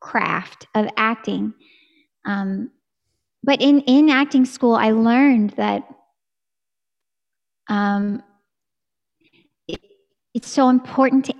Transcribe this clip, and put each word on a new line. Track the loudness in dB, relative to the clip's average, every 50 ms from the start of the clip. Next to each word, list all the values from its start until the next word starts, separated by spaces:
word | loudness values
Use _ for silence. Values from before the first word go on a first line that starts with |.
craft | -14 -8 -6 -4 -4 -2 -4 -6 -8 -10 -20 _ -20 _ -4
of | -4 -4 -2 -2
acting. | -2 -2 -2 -2 -4 -8 -8 -6 -6 -6 -8 -10 _ _ _ _ _ _ _ _ _ _ _ _ _ -10
Um, | -8 -6 -6 -6 -6 -6 -8 -10 -12 -16 _ _ _ _ _ _ _ _ _ _ _ _ _ -2
but | 0 0 2
in, | 4 4 4 2
in | 4 4 4 4 4 4
acting | 4 2 0 2 2 0 0
school, | 0 -2 -2 0 2 2
I | 2 2 2
learned | 2 2 2 2 4 4 4 4 4 2 0 -2
that, | -2 -4 -4 -2 -4 -4 -8 -12 -20 _ _ _ _ _ _ _ _ _ _ _ _ _ _ _ _ _ _ _ _ _ _ _ _ _ _ _ _ _ _ _ _ _ _ -6
um, | -4 -2 -2 -2 -2 -2 -4 -4 -6 -8 -12 _ _ _ _ _ _ _ _ _ _ _ _ _ _ _ _ _ _ _ _ _ _ _ _ _ _ _ _ -16
it, | -16 -16 _ _ _ _ _ _ _ _ _ _ -12
it's | -12 -10 -4
so | 0 2 2 4
important | 2 2 0 -4 -2 0 0 2 2 0 0
to | -2 -10